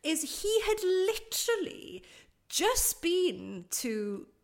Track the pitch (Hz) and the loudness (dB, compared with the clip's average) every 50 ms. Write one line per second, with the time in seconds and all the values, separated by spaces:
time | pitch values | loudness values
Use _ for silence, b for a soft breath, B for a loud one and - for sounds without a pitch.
0 | - 285 320 320 - 277 - - - 415 440 440 427 415 427 427 - 370 370 370 | 0 0 0 0 -2 -6 -6 -4 -2 2 2 2 4 2 0 2 4 2 4 4
1 | 370 392 440 440 - - - - - - 466 415 349 - - - - - 180 185 | 4 2 0 -2 -4 -6 -4 -2 0 0 0 0 0 -4 -6 -12 -14 -14 -14 -14
2 | B B B B B B B _ _ _ - - 330 427 508 - - - - - | B B B B B B B _ _ _ -2 2 2 4 4 4 2 0 0 0
3 | - 339 349 370 359 349 - 185 190 190 196 185 175 - - - - 240 220 214 | 0 2 2 4 2 2 0 -2 -8 -10 -10 -10 -8 -6 -6 -4 -2 -2 -2 -2
4 | 208 208 202 196 - - _ _ | -2 -4 -6 -8 -10 -14 _ _